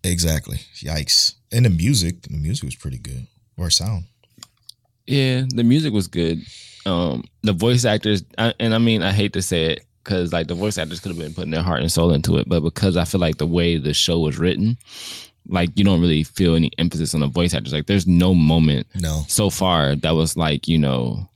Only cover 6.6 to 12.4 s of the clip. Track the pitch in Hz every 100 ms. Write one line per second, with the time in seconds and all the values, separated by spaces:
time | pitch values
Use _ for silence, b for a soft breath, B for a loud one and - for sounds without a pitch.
6.6 | B B 98 87 87 62 - _ 110 90
7.6 | 113 123 120 107 107 101 - - 113 -
8.6 | 117 113 117 110 90 98 98 - - 87
9.6 | 80 76 _ _ - 95 87 85 80 85
10.6 | 104 90 78 82 98 82 78 80 80 80
11.6 | 90 73 80 82 85 76 - 78